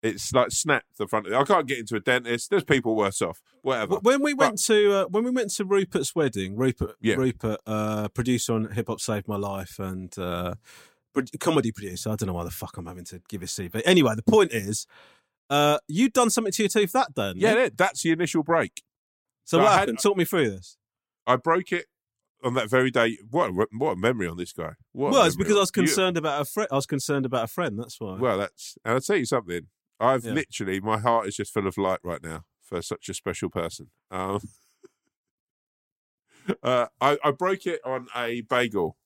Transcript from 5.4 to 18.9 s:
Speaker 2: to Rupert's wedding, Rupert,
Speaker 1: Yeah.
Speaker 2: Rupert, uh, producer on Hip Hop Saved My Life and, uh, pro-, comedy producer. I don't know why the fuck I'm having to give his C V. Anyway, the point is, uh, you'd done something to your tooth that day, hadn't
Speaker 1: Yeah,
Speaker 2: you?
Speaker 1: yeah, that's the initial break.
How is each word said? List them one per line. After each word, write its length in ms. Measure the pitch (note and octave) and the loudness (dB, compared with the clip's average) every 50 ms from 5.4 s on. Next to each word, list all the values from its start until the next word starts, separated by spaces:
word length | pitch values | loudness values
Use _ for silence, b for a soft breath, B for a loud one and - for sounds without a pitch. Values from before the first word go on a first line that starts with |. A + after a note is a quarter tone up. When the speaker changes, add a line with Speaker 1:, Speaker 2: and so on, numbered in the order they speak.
| A#3 G3+ - | -2 -4 -4
Speaker 2:
to 120 | - G#3 | -6 -2
Rupert's 520 | F#3 G3+ G3 G3 F3+ - F3+ C3 - - | 0 2 2 2 0 -2 -2 -2 -2 0
wedding, 400 | E3+ D#3 C3+ A2 G2+ F#2+ F#2 G2 | 0 0 0 0 -2 -6 -6 -2
Rupert, 400 | G#2+ B2+ C3 A#2+ _ - - - _ | 0 0 0 0 _ -4 -8 -8 _
Speaker 1:
Yeah. 140 | - A2 G2+ | -2 0 2
Speaker 2:
Rupert, 440 | C3 C3 C3 A#2 - - A2+ G#2+ - _ | 2 2 0 0 -2 -4 -4 -4 -4 _
uh, 420 | - A2 G#2+ G#2+ G#2+ G#2+ G#2+ G#2+ G#2 | -6 -4 -2 -2 -2 -2 -4 -4 -6
producer 460 | _ - A#2+ B2 B2+ A#2+ - - A#2 | _ -4 0 0 0 0 0 0 0
on 180 | A2 G#2+ A2 G#2+ | -2 -2 -2 -4
Hip 160 | A2+ A2+ - | -6 -4 -4
Hop 100 | A2+ - | -6 -6
Saved 280 | - - A2 G#2 G2 - | -4 -4 -4 -4 -4 -4
My 80 | G#2 | -6
Life 420 | G2 G2+ G2+ G2 G2 F#2+ F2+ - - | -6 -4 -6 -6 -8 -10 -10 -10 -10
and, 400 | G2+ F#2 F#2 F#2 F#2 F2+ - - | -8 -8 -8 -8 -10 -12 -10 -8
uh, 360 | F#2 F2+ F2 F2 F2+ F2 F2+ - b b b b b b b b b b _ | -6 -4 -4 -4 -4 -6 -6 -8 b b b b b b b b b b _
pro-, 80 | C#3 B2+ - - - | -4 -4 -4 -8 -4
comedy 320 | - E3+ D#3+ D3+ C3 A#2 | -2 2 2 2 2 0
producer. 400 | G#2+ - G2+ G2 F2+ F2+ - - | -4 -6 -10 -10 -10 -8 -6 -6
I 60 | G#2+ | -4
don't 100 | G#2 A2+ | -4 -4
know 60 | F#2+ F2+ | -4 -4
why 100 | F2 E2+ | -4 -6
the 60 | E2+ | -6
fuck 260 | D#2 - - F2+ - | -8 -10 -12 -12 -12
I'm 100 | - F2 | -12 -12
having 180 | E2+ F2 F2+ F2 | -12 -14 -14 -16
to 160 | - - F2+ _ _ | -16 -18 -18 _ _
give 140 | - F#2+ F2 | -12 -12 -10
his 100 | F2+ - | -8 -8
C 160 | - F#2+ F2 | -8 -8 -6
V. 140 | - A2 A2+ | -6 -2 2
Anyway, 300 | E3 F#3 F3+ D3 A#2+ G#2+ | 4 6 6 6 4 2
the 60 | A2 A2 | 0 2
point 280 | - A3 G#3+ G3+ E3 A#2 | 4 6 6 6 4 2
is, 340 | A2+ G2 G2 G#2+ - - b b b b b b b b b b _ _ _ | -4 -4 -4 -6 -6 -8 b b b b b b b b b b _ _ _
uh, 280 | C#3+ C#3+ D3 D3 D3 D3 _ | 2 4 4 4 4 2 _
you'd 280 | _ D3+ F3 B3 C4+ - | _ 0 2 2 4 4
done 160 | B3+ B3 A#3 | 4 4 4
something 220 | - - A3+ G3+ F#3 | 4 0 0 -2 -2
to 100 | - A3 | 0 0
your 80 | G3 | 2
tooth 200 | - A3+ G#3 F3+ - | 2 2 0 2 2
that 220 | B3+ C4 - C#3+ | 0 -2 0 -2
day, 120 | - G#2+ | -4 -2
hadn't 160 | G2 F2+ F#2 F#3+ | -2 -2 0 2
Speaker 1:
Yeah, 100 | A3+ A3 | 4 4
Speaker 2:
you? 40 | A3+ | 4
Speaker 1:
yeah, 80 | B3+ A3 G#2+ | 2 0 2
that's 260 | A2 F3 F#3+ - - - | 2 0 0 2 -2 0
the 80 | E3 | 0
initial 320 | E3 D#3+ F3 D#3 - E3 D3+ | 0 2 0 -2 0 -2 0
break. 400 | D#3+ E3+ E3 B2+ F2+ _ - _ _ | 2 2 2 2 -2 _ -14 _ _